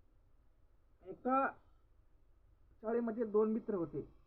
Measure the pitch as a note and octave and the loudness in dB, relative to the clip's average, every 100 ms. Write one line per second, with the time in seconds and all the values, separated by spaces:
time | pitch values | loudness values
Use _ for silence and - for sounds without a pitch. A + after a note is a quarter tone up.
0 | - - - - - - - - - - | -20 -20 -20 -20 -20 -20 -20 -20 -20 -20
1 | F#3 F#3+ A#3+ C4 C#4 - - - - - | -16 -6 0 2 0 -4 -18 -20 -20 -20
2 | - - - - - - - - A3 A#3 | -20 -20 -20 -20 -20 -20 -20 -10 -2 0
3 | A#3 A3 A3 G#3 A3 A3 A#3 G3 D#3 D3 | 0 -2 2 4 4 2 -2 -2 -2 -4
4 | A2 - | -8 -14